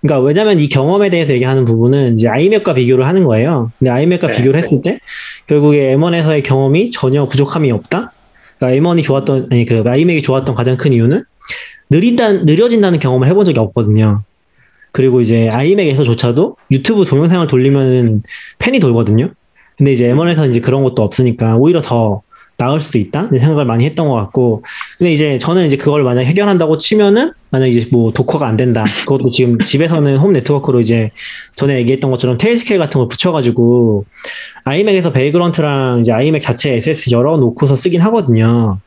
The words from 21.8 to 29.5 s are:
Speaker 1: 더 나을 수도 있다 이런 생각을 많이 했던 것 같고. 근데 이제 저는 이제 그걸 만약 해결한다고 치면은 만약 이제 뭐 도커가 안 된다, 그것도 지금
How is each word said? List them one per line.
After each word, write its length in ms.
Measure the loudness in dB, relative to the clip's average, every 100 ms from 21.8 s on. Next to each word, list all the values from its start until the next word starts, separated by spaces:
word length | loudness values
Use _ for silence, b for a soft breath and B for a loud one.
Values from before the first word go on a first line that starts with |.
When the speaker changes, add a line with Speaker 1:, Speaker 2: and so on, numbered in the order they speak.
Speaker 1:
더 400 | 0 -2 0 -4 _ b b _
나을 240 | -2 -2
수도 180 | -2 -4
있다 280 | -4 -6 -2
이런 100 | 0
생각을 240 | 2 0
많이 220 | 0 0 -2
했던 240 | -2 -2
것 60 | -2
같고. 500 | -2 -2 0 -2 B B B B
근데 160 | 0
이제 240 | 0 0 -2
저는 300 | 0 0 0
이제 100 | 0
그걸 260 | 0 0
만약 200 | 0 0
해결한다고 540 | 0 0 2 2 2 0
치면은 540 | 0 2 4 2 0 -6 _
만약 160 | 0 2
이제 200 | 0 0
뭐 220 | 0 0
도커가 340 | 0 -2 -2 -2
안 120 | 0
된다, 260 | 0 0 -2 -6 -4
그것도 260 | -2 0
지금 260 | 0 0